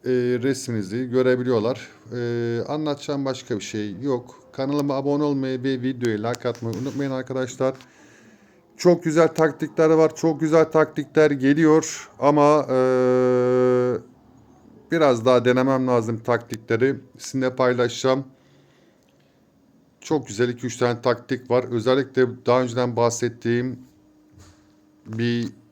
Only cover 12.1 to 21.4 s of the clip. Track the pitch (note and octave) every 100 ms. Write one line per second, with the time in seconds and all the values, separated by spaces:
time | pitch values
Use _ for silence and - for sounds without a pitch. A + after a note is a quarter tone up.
12.1 | - C3+ D3 D3 D3+ B2+ C3 B2+ B2+ B2+
13.1 | B2+ B2+ B2 B2 B2+ B2+ B2 B2 A#2+ -
14.1 | _ _ _ _ _ _ - _ E3 D3
15.1 | A#2+ A#2 B2 A#2+ B2 C3 C3 B2+ B2 A2
16.1 | A2+ A2+ A#2 - A2 - A2+ C3 C#3 -
17.1 | - - C3+ B2+ B2+ B2+ B2 A#2+ A#2+ C3
18.1 | C3+ C3+ _ _ _ _ _ _ _ _
19.1 | _ _ _ _ _ _ _ _ _ -
20.1 | D#3 A#2+ G#2 B2 B2 B2+ - B2 A#2 C3
21.1 | A#2 - B2+